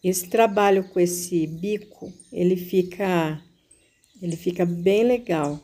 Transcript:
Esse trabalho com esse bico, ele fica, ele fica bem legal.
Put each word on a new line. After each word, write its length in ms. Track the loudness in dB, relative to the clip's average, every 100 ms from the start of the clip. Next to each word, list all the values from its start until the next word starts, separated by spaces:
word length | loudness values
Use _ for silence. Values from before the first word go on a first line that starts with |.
Esse 280 | 0 -2 -2
trabalho 560 | 2 4 4 4 2 0
com 120 | 0
esse 480 | 0 0 -4 -2 -2
bico, 680 | -4 -6 -6 -8 -18 -18 -18 -12
ele 240 | 0 2 2
fica, 800 | 0 0 0 -2 -2 0 0 -4 -12 _ _ _ _ _ _ -12
ele 160 | -8 -4
fica 280 | -4 -2 -2
bem 380 | 0 2 4
legal. 560 | 4 0 0 -2 -2 -4